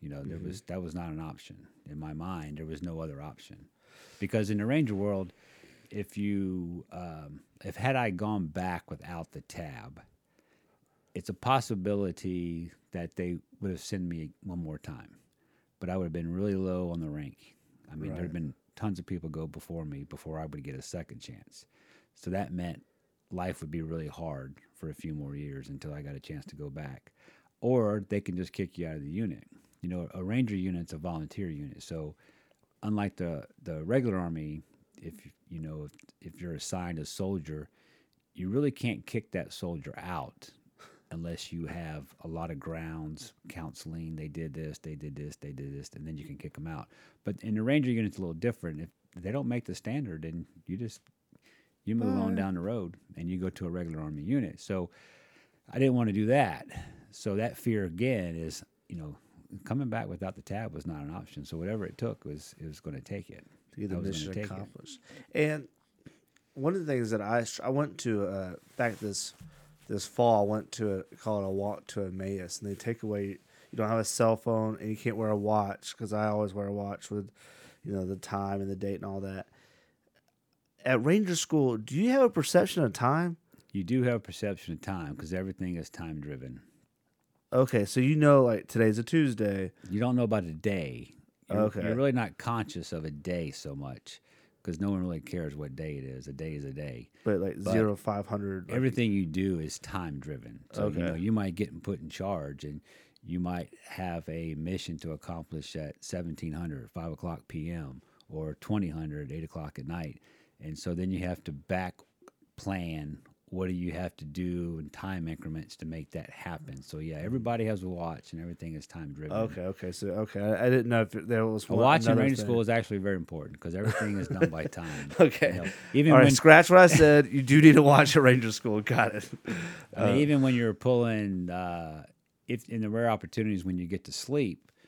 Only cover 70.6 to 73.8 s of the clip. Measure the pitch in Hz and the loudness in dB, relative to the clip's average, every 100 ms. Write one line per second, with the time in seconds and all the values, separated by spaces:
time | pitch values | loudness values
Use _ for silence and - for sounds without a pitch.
70.6 | - - 107 95 - - 110 104 98 98 | -4 -4 -2 -2 -6 -8 -4 -2 -2 -2
71.6 | 101 95 - 104 95 92 95 98 87 - | -2 -6 -8 -6 -6 -4 -6 -6 -8 -8
72.6 | 101 95 120 117 107 104 98 95 _ - | -8 -6 -6 -6 -4 -2 -4 -6 _ -20
73.6 | - - | -10 -4